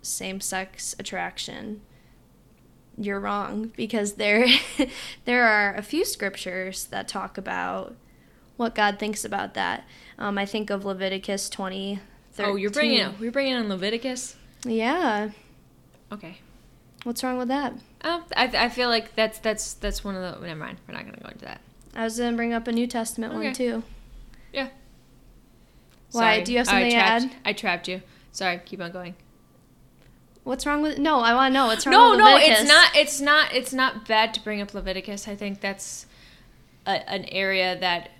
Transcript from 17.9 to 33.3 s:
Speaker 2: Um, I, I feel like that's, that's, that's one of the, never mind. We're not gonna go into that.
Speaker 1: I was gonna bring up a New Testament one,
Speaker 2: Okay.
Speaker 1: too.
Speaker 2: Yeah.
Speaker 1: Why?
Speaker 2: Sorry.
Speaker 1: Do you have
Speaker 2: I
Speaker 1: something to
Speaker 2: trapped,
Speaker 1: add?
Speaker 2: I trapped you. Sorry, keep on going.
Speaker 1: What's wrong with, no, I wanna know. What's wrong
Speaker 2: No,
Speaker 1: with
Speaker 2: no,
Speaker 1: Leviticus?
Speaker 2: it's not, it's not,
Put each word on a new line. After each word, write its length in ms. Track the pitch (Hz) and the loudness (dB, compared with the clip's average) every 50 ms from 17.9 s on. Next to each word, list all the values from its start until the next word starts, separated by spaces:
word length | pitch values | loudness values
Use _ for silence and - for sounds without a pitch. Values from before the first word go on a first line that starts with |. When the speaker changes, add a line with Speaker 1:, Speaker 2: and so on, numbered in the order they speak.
| - _ | -20 _
Speaker 2:
Um, 240 | - 311 349 339 339 - - | -6 -4 -4 -4 -6 -6 0
I, 100 | - 247 254 247 185 226 | 0 0 0 2 0 0
I 40 | 240 | 0
feel 200 | 233 247 247 247 | 0 -2 0 2
like 260 | 233 226 220 - - | 0 0 -2 -4 -2
that's, 240 | - 220 214 220 - | 0 0 0 -2 -4
that's, 360 | - 226 214 214 - - - | -4 -4 -4 -2 -6 -10 -10
that's 280 | - - 208 202 - - | -8 -6 -6 -6 -6 -6
one 140 | 202 196 | -8 -8
of 240 | 185 185 180 - - | -6 -8 -10 -10 -10
the, 40 | - | -12
never 120 | 175 160 156 | -12 -10 -10
mind. 200 | 151 - - - - - | -10 -12 -12 -16 -16 -14
We're 60 | - | -14
not 100 | - - | -14 -14
gonna 140 | - - - - | -14 -18 -16 -16
go 60 | - | -18
into 160 | - - - | -18 -16 -16
that. 160 | - - - - - _ - - - - | -16 -16 -16 -18 -20 _ -20 -20 -14 -8
Speaker 1:
I 80 | - 226 | -6 -6
was 160 | 226 220 233 | -4 -4 -2
gonna 180 | 240 240 233 | -2 -2 0
bring 160 | 233 233 233 233 | -2 -2 -2 -2
up 140 | 226 226 | -2 -2
a 60 | 240 233 | -2 0
New 160 | 233 240 247 | 0 0 0
Testament 440 | 240 240 226 226 - - 226 226 - | -2 -4 -4 -4 -6 -8 -8 -6 -6
one, 80 | 320 320 | -6 -6
Speaker 2:
Okay. 60 | 277 254 | -6 -4
Speaker 1:
too. 320 | - 254 240 233 226 226 - - - - - - - - - - - - - - | -2 -2 -2 -2 -4 -8 -10 -16 -20 -20 -20 -20 -20 -20 -20 -20 -20 -20 -12 -8
Speaker 2:
Yeah. 160 | 269 269 262 - - - - - - _ _ - - _ - - - _ _ _ _ - _ _ - _ _ - _ - _ | -8 -8 -8 -10 -18 -20 -20 -20 -20 _ _ -20 -20 _ -20 -20 -20 _ _ _ _ -20 _ _ -20 _ _ -20 _ -20 _
Speaker 1:
Why? 100 | - 233 226 226 214 | -2 2 4 4 4
Speaker 2:
Sorry. 80 | 220 - | 4 2
Speaker 1:
Do 80 | 226 240 | 0 0
you 60 | 240 | 0
have 100 | 247 - | 2 4
Speaker 2:
I 20 | 202 | 4
Speaker 1:
something 180 | 196 - 240 | 4 4 4
to 60 | 240 | 4
Speaker 2:
trapped, 280 | 233 190 202 226 233 247 | 6 6 6 4 2 0
Speaker 1:
add? 80 | 262 - - - | -2 -6 -6 -6
Speaker 2:
I 80 | - 208 | -6 -4
trapped 340 | 208 - 202 175 175 175 - | -2 -2 -2 -2 -2 -4 -8
you. 140 | 185 190 190 - - - - - - | -10 -10 -10 -16 -20 -20 -20 -18 -12
Sorry, 280 | - 196 185 175 175 175 | -6 -4 -4 -4 -4 -8
keep 160 | - - 196 | -14 -12 -10
on 100 | 180 170 | -10 -10
going. 240 | 185 185 180 175 180 - - - _ _ _ _ _ _ _ _ _ _ - - _ _ - - - _ - _ _ - _ | -10 -12 -12 -14 -16 -18 -20 -20 _ _ _ _ _ _ _ _ _ _ -20 -20 _ _ -20 -20 -20 _ -20 _ _ -18 _
Speaker 1:
What's 240 | 254 254 262 - | -6 -6 -4 -2
wrong 160 | 294 294 294 302 | -2 0 0 0
with, 160 | 302 294 - | -2 0 0
no, 220 | 285 320 311 262 | 0 2 2 4
I 140 | 233 226 233 | 4 4 4
wanna 200 | 247 269 262 262 | 4 4 4 4
know. 120 | 269 269 | 4 4
What's 200 | 226 226 220 - | 4 2 0 2
wrong 60 | 285 330 | 6 10
Speaker 2:
No, 160 | 415 480 480 | 10 10 10
Speaker 1:
with 80 | 427 - | 10 10
Speaker 2:
no, 60 | 427 427 - | 12 12 12
Speaker 1:
Leviticus? 260 | - 294 311 - - 302 | 12 10 8 8 6 8
Speaker 2:
it's 60 | 285 | 8
not, 280 | 294 330 349 - - | 10 10 10 10 8
it's 240 | 294 302 294 - 277 | 4 4 4 0 -2
not, 340 | 277 285 | 2 4